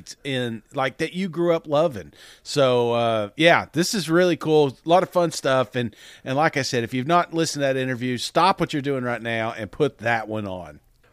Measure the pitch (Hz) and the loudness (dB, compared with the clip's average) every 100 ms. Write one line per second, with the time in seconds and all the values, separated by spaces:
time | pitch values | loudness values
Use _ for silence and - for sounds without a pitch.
0 | 95 - 143 131 123 113 - 139 131 - | -10 -14 -8 -4 -4 -8 -10 -6 -4 -4
1 | 160 170 190 151 175 165 156 147 170 117 | -6 -4 -6 -2 0 0 0 2 2 -2
2 | 76 - - - - 147 135 123 120 117 | -14 -20 -20 -20 -4 2 4 4 2 2
3 | 117 113 104 - 165 139 95 147 180 220 | 2 0 -2 2 4 4 2 -2 -2 -2
4 | 151 165 180 160 151 156 143 - 156 175 | 0 2 2 2 2 4 2 0 2 2
5 | 175 180 165 - 143 131 127 127 117 - | 2 0 0 0 0 2 0 -2 -4 -8
6 | - - 127 135 160 - - 127 117 131 | -20 -14 -6 0 0 0 -2 -2 -2 -4
7 | 131 175 170 165 165 147 139 135 131 123 | 0 2 2 -2 -4 -2 0 0 -2 -4
8 | 127 123 - 165 180 190 165 151 139 139 | -4 -4 -2 2 2 2 -2 -4 -4 -4
9 | 123 117 117 113 113 107 104 - 139 - | -2 -4 -4 -2 -4 -6 -8 -2 -2 -2
10 | 110 117 107 107 101 92 80 76 _ _ | -2 -2 -2 -6 -6 -8 -12 -18 _ _
11 | _ | _